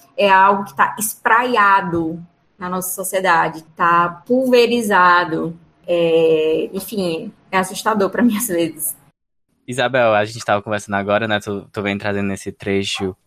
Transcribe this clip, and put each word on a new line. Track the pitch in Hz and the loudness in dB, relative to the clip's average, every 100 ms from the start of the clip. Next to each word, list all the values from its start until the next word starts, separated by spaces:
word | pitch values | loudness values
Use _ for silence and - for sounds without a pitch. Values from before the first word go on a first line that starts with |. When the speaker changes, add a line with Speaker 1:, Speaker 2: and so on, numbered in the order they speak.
| _ - | _ -2
Speaker 1:
é | 196 | 4
algo | 190 196 202 208 | 6 6 4 -2
que | - | -2
tá | 196 - | -2 -2
espraiado | 214 - - 226 254 233 202 196 185 170 160 170 - _ _ - | -8 -4 0 2 2 2 4 4 2 -2 -4 -6 -14 _ _ -14
na | 180 | -8
nossa | 185 180 - | -6 -6 -8
sociedade, | 185 190 185 165 165 156 - - | -4 -2 2 2 0 -4 -12 -2
tá | 175 170 175 - - | 2 2 2 -2 -2
pulverizado, | 247 262 247 233 240 214 196 180 175 170 160 160 170 _ _ - | 0 4 4 4 2 2 4 6 4 2 -4 -6 -10 _ _ -4
é, | 175 170 165 160 160 156 160 160 | 0 2 4 4 2 2 -2 -4
enfim, | 190 - 214 180 160 202 - _ | -8 -8 -6 -4 -6 -10 -16 _
é | 190 | -4
assustador | 185 190 214 220 190 | -2 -4 -4 0 -2
pra | 196 | 0
mim | 240 208 | 0 0
às | - | -2
vezes. | 170 165 - - - _ _ _ _ _ _ - | -2 -2 -4 -10 -12 _ _ _ _ _ _ -10
Speaker 2:
Isabel, | 123 123 131 120 | -4 0 2 4
a | 104 107 | 2 0
gente | 113 | -4
tava | - 104 | -2 -2
conversando | 98 104 - 101 | -2 -6 -4 -4
agora, | 98 101 113 | 0 0 0
né, | 104 | -4
tu, | 101 101 - | -4 -10 -10
tu | - | -6
vem | 101 101 | -4 -4
trazendo | 104 101 101 | -4 -4 -4
esse | 95 - | -6 -10
trecho | - - 98 101 - 98 92 | -10 -4 -2 -2 -6 -6 -8